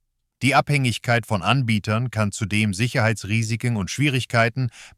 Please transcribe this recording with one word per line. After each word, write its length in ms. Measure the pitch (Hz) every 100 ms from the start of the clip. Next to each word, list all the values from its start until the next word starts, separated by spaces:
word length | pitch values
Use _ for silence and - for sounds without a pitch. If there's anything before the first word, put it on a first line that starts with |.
| _ _ _ _
Die 100 | 127
Abhängigkeit 720 | 135 - 143 123 107 - 117 -
von 160 | 104
Anbietern 720 | 90 131 117 107 107 110 127
kann 200 | 110 104
zudem 440 | - 101 104 107 92
Sicherheitsrisiken 1040 | 120 135 110 107 95 110 110 117 120 113
und 120 | 87
Schwierigkeiten 800 | - 147 127 - 117 113 131 127 - -